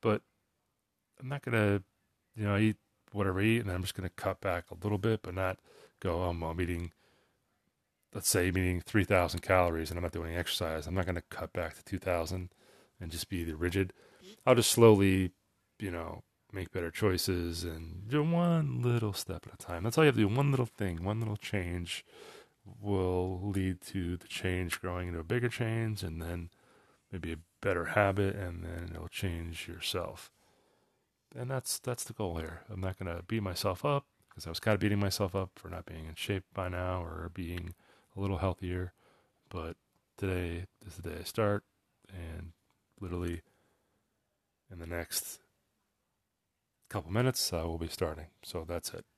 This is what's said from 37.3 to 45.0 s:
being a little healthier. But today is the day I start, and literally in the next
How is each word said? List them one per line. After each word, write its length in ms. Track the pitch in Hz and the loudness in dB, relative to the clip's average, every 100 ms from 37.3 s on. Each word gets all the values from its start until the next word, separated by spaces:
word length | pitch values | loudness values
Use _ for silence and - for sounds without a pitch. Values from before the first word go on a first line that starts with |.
being 400 | 90 85 87 85 - _ _ _ - | -6 -6 -6 -8 -12 _ _ _ -4
a 40 | |
little 180 | 98 95 | -2 2
healthier. 540 | 95 87 90 90 90 _ _ _ _ _ _ | 0 0 -4 -4 -6 _ _ _ _ _ _
But 280 | 85 80 80 _ _ _ - | -8 -8 -10 _ _ _ -6
today 500 | 98 92 87 85 92 _ 98 | -2 -2 -2 -4 -8 _ -18
is 100 | 87 | -12
the 140 | 90 | -10
day 60 | 80 | -8
I 40 | |
start, 400 | 85 - 104 104 _ _ _ _ - | -6 0 2 0 _ _ _ _ -16
and 400 | 95 82 82 85 - _ _ _ _ | -12 -10 -10 -12 -16 _ _ _ _
literally 420 | 95 87 87 85 - _ _ _ _ _ _ _ _ _ _ _ _ | -6 -4 -4 -4 -10 _ _ _ _ _ _ _ _ _ _ _ _
in 80 | 92 | -12
the 80 | 82 | -6
next 540 | 85 | -6